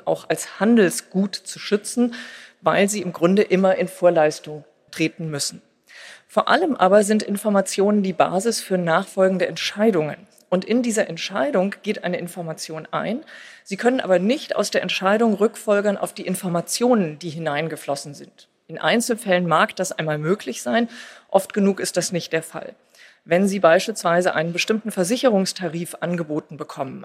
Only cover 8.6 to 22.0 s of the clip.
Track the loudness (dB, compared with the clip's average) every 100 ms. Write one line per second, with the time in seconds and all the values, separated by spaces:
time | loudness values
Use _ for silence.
8.6 | -2 -2 2 0 0 2 2 2 -2 -4
9.6 | -6 0 2 2 0 -6 -16 _ _ -2
10.6 | 0 0 2 0 -2 -4 -6 -2 0 0
11.6 | 0 -2 -6 -4 -4 -4 -6 -8 -10 -10
12.6 | -12 -12 -8 -6 -4 -6 -8 -20 -20 -20
13.6 | -12 -2 0 0 2 2 2 0 -2 -2
14.6 | -2 -2 -2 -2 0 2 2 2 0 0
15.6 | 0 2 2 -2 -4 -6 -6 -4 -2 -2
16.6 | -2 0 2 2 0 -4 -10 -6 -4 -2
17.6 | -4 -6 -6 -6 -8 -16 -20 _ _ _
18.6 | -18 -4 0 2 0 -2 0 2 4 4
19.6 | 2 0 -6 -4 -4 -2 -2 -2 -4 -8
20.6 | -2 0 0 -4 -20 -20 _ 0 0 0
21.6 | 0 0 -2 -4